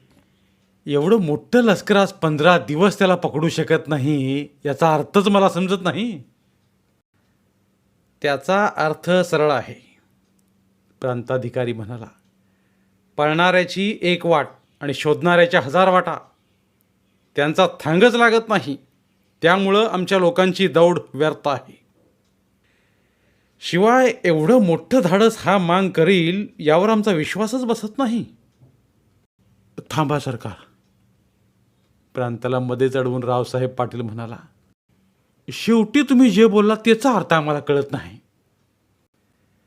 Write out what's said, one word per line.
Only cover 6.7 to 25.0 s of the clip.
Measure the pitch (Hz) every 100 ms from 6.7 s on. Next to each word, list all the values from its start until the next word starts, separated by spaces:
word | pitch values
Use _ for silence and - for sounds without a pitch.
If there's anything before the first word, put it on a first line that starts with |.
| _ _ _ _ _ _ _ _ _ _ _ _ _ _ _
त्याचा | 147 139 - 196 208 -
अर्थ | 156 151 -
सरळ | 180 175 156 151
आहे, | 135 - - _ _ _ _ _ _ _ _ _ _ _ -
प्रांताधिकारी | 131 120 120 131 123 127 120
म्हणाला. | 113 104 120 113 _ _ _ _ _ _ _ _ _ _ -
पळणाऱ्याची | 147 160 180 180 180 180 202 226
एक | 175 175 170
वाट | 160 131 - _ -
आणि | 143
शोधणाऱ्याच्या | 135 151 147 170 175 175 175
हजार | 135 156 190
वाटा. | 185 175 147 - _ _ _ _ _ _ _ _ _ _ -
त्यांचा | 147 160 180 -
थांगच | - 160 240
लागत | 233 233 226 226
नाही, | 202 143 139 _ _ _ _ _ _
त्यामुळं | 160 190 196 202 226
आमच्या | 180 175 196
लोकांची | 175 170 190 180 190
दौड | 143 170 165 -
व्यर्थ | 131 151 - 151
आहे. | 135 - - _ _ _ _ _ _ _ _ _ _ _ _ _ _ _ _ _ _
शिवाय | - 170 208 254 254 -
एवढं | 180 160 156 254
मोठं | 190 160 - 262